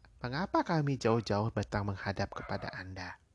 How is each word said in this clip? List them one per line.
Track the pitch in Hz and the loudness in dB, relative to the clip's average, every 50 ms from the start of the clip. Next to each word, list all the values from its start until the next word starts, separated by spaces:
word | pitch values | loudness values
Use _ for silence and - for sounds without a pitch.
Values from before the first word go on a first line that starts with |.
| - - - - - | -20 -20 -12 -10 -8
mengapa | 123 127 151 190 - - 330 302 | -4 -4 -4 -2 0 0 0 2
kami | - 175 160 147 139 139 | 2 2 2 2 2 0
jauh-jauh | 117 - 113 113 120 110 - 104 101 107 113 | 2 4 4 4 4 4 2 2 2 2 2
datang | - 104 98 - - 104 101 101 | 0 0 -2 0 0 0 0 -2
menghadap | 98 - - 101 98 - 101 - | -2 -2 -2 -2 -2 0 -2 -2
kepada | - - - - 95 101 - - | -4 -8 -6 -6 -6 -6 -6 -6
Anda?" | - - 92 95 95 92 87 85 - - _ _ | -8 -8 -10 -10 -10 -10 -10 -10 -12 -14 _ _